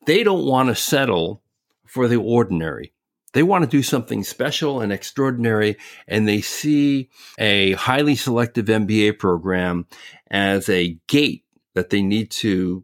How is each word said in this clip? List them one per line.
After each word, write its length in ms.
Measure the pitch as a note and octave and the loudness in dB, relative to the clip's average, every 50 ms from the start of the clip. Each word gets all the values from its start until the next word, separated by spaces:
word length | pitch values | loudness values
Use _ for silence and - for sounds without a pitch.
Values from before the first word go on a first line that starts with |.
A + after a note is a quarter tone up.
| - | -2
they 160 | - D#3+ G#3+ | 0 2 2
don't 240 | A#3+ G#3 F#3+ F3 C#3+ | 2 2 0 0 0
want 220 | C3+ C3 C3 C3 | 0 2 2 2
to 80 | B2+ A2 | 2 0
settle 680 | - - - D#3 C#3 C3+ A#2+ G2 E2+ E2 F2 G#2 - _ _ _ _ _ _ _ _ _ | -2 -2 0 0 0 0 0 0 0 -2 -4 -6 -10 _ _ _ _ _ _ _ _ _
for 240 | _ - B2+ B2+ A#2 | _ -4 -2 0 2
the 80 | A#2+ | 2
ordinary. 760 | A#2 G2+ A2 A#2 A#2+ A#2 F#2+ F#2+ E2 D#2+ D#2+ C#2 A1 C2 - _ _ _ _ _ _ _ _ | 0 0 2 2 2 2 2 -2 -4 -4 -4 -8 -10 -12 -16 _ _ _ _ _ _ _ _
They 120 | - B2+ D#3 | 0 2 2
want 200 | F3+ G3+ F3+ E3 | 2 2 2 2
to 60 | A#2+ | 2
do 140 | C3+ C#3+ B2+ | 2 0 0
something 420 | - - B2+ A#2 - A#2 G#2 G2 | 0 -2 -4 -2 -4 -6 -6 -6
special 560 | - - - B2 D3 - - D#3+ D3 C#3 B2+ | -6 -6 -6 -6 -4 -4 -4 -4 -4 -4 -4
and 100 | A2 G2+ | -4 -4
extraordinary, 840 | G2+ G2 - - - - C3+ C3+ B2+ A#2+ A#2 A#2 A2 G#2+ G#2+ G#2 G#2 - - - - - - - | -6 -6 -8 -8 -4 -2 -2 -2 0 0 0 2 2 2 2 0 0 -4 -10 -20 -20 -20 -8 -4
and 180 | G2+ G#2+ G#2+ | -2 0 2
they 140 | G#2+ G#2 G#2+ | 2 0 0
see 680 | G2 - - - - D3+ D3+ C#3+ C#3+ C#3+ C#3 C3+ B2+ - _ - - - - | -2 -4 -8 -4 -2 0 2 2 2 2 0 -2 -4 -8 _ -20 -20 -14 -6
a 340 | - A2+ G#2+ G2+ G2+ G2 F#2+ F#2+ | -2 0 2 2 2 2 2 0
highly 440 | F#2+ - B2+ B2+ C#3 D3 D3 C#3 | 0 0 0 0 2 2 2 0
selective 520 | A#2 - C3 A#2 A#2 A#2+ A#2 - A#2+ G#2 G#2 | 0 0 0 0 0 0 0 -2 -2 0 2
M 160 | A2 A2 G#2 | 2 2 2
B 220 | G2 G#2+ G#2+ G#2 | 2 2 2 2
A 60 | G#2 G#2 | 2 0
program 720 | - - F#2+ F2+ E2+ E2+ F#2+ F#2 F2+ F2+ F2+ F2+ F2 F2+ - - - - - - - _ - | 0 0 0 0 0 0 -2 -2 0 0 -2 -2 -4 -6 -8 -14 -20 -20 -20 -20 -20 _ -4
as 380 | - G2 G2 G2 G2 G2 F2+ | -2 0 0 2 0 0 0
a 320 | - G2 F2+ F2 F2 E2+ - _ | 0 0 2 0 -2 -4 -8 _
gate 380 | - - C#3+ D3 C3+ D#2 - _ _ _ _ _ _ - | 0 2 2 2 0 -2 -6 _ _ _ _ _ _ -4
that 160 | F#2 F2+ - | -4 -4 0
they 120 | G2+ G2+ | 0 0
need 300 | G2 F#2+ G#2 A2 A2 - | 0 0 0 -2 -2 -4
to 520 | - - - G#2+ F#2+ F#2 F#2 F2+ F2+ F#2+ | -6 -4 -2 0 0 0 0 -2 -4 -6